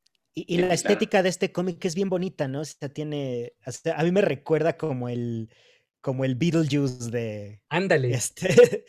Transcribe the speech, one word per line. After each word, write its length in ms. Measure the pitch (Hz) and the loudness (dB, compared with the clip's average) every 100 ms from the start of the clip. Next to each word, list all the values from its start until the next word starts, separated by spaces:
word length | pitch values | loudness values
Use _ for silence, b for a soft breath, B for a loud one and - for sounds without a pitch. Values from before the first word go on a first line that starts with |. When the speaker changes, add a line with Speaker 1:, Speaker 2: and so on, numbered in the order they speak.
| _ _ _ | _ _ _
Speaker 1:
Y, 80 | - - | -12 -4
y 40 | 175 | 0
la 40 | |
Speaker 2:
Sí, 40 | 180 | 2
claro. 80 | |
Speaker 1:
estética 480 | 170 - 202 214 196 | 2 2 0 2 2
de 60 | 185 | 2
este 240 | 170 190 | 0 -4
cómic 320 | - 185 170 | -2 -4 -4
es 100 | 190 | -4
bien 140 | 165 202 | -2 -2
bonita, 380 | 180 185 - 135 | -2 -2 -4 -4
¿no? 120 | 139 | -4
O 40 | |
sea, 240 | 156 - 143 | -8 -10 -12
tiene, 680 | 143 151 147 135 120 120 _ | -8 -6 -4 -4 -6 -8 _
o 60 | - | -14
sea, 260 | - 165 143 | -8 -4 0
a 40 | |
mí 80 | 165 | 2
me 80 | 185 | 2
recuerda 540 | 190 135 - 160 160 - | 2 0 0 0 2 0
como 320 | 156 127 123 | -4 -4 -4
el, 420 | 120 120 113 110 b b b b _ | -4 -4 -6 -8 b b b b _
como 240 | - 131 | -6 -2
el 100 | 135 | -2
Beetlejuice 760 | 123 170 165 151 143 139 127 117 | 0 2 2 2 2 0 -2 -6
de 520 | 117 113 107 101 104 - | -4 -4 -8 -12 -18 -6
Speaker 3:
Ándale. 420 | 160 190 156 127 | -2 2 2 2
Speaker 1:
este, 720 | 120 - - 185 233 240 - | -2 -4 -4 2 8 8 6